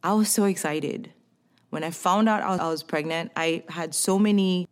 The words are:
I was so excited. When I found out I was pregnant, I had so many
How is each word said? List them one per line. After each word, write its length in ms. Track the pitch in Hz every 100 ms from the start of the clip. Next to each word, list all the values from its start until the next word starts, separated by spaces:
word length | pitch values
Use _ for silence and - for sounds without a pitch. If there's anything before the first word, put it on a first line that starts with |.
I 80 | 170
was 160 | 214 208
so 160 | -
excited. 680 | 202 180 156 151 151 - - _ _ _ _ _ _
When 120 | 151
I 80 | 156
found 380 | 170 185 196 220
out 140 | 214
I 260 | - 180 165
was 140 | 160
pregnant, 500 | - 156 151 165 165
I 300 | - 165 160 -
had 260 | 175 165
so 240 | 165 - 190
many 500 | 214 208 190 180 175